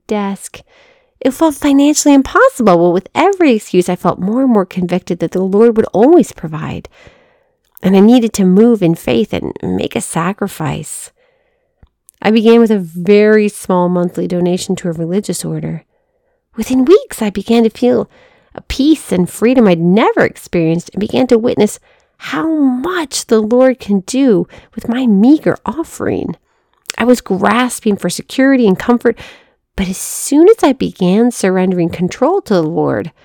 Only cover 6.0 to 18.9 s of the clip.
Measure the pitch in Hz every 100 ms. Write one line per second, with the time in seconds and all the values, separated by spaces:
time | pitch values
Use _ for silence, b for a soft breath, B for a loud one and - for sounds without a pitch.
6 | 254 349 - - 156 156 143 - - b
7 | b b b b b b _ _ 190 190
8 | 208 254 220 - 185 185 233 220 170 165
9 | - 233 214 - - - - - - -
10 | - 165 170 202 202 - 143 151 151 -
11 | - _ _ _ _ _ _ _ _ _
12 | _ - 202 226 220 233 226 208 165 175
13 | 175 208 214 214 208 - - 180 175 180
14 | 180 - 180 180 175 185 - 180 180 165
15 | 165 190 208 175 165 156 156 160 - _
16 | _ _ _ _ _ - 220 254 254 415
17 | 523 - 214 202 196 233 226 - 247 240
18 | 202 b b b b - - - 285